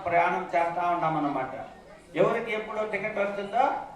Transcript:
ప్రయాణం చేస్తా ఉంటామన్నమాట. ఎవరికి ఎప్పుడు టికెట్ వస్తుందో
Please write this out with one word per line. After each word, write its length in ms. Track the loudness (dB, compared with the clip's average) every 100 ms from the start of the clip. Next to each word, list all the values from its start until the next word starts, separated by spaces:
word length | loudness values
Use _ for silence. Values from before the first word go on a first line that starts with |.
| 2
ప్రయాణం 440 | 4 4 2 0 0
చేస్తా 340 | 0 0 0
ఉంటామన్నమాట. 640 | 2 0 0 0 -2 -4 -8 -12 -16 -20 -20 -4 2
ఎవరికి 360 | 4 2 -2
ఎప్పుడు 340 | -4 -4 -4 -2
టికెట్ 320 | -2 -2 -2
వస్తుందో 460 | -2 -2 -2 2 2 2 -8